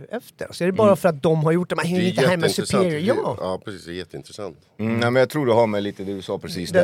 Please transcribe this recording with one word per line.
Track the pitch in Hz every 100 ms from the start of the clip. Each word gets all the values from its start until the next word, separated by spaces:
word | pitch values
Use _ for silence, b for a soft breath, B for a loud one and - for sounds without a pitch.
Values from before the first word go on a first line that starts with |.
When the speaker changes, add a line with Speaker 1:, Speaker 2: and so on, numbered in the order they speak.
| -
Speaker 1:
efter. | 226 - - -
Så | -
är | 175
det |
bara | 190 214
Speaker 2:
Mm. | 190
Speaker 1:
för | 185
att | 147
de | 175 160
har | 156
gjort | 170 180
det? | 160
Man | 170
hänger | 180
Speaker 3:
Det | 180
är |
Speaker 1:
inte | -
här | - 175
med | -
Speaker 3:
jätteintressant. | - - -
Speaker 1:
Superior, | 185 151 190 415 165
ja. | 117
Speaker 3:
Ja, | 92 92 113
precis. | 92 82
Det |
är |
jätteintressant. | 87 87 71 - - 98 76 _ -
Speaker 2:
Mm, | 110 117
nej, | 120
men | 127
jag | 127
tror | 151 127
det |
har | 113 113
med | 104
lite | 101 95
det | 95
du | 98
sa | 90 95
precis | 85 85 85
Speaker 1:
Det |
Speaker 2:
där, | 180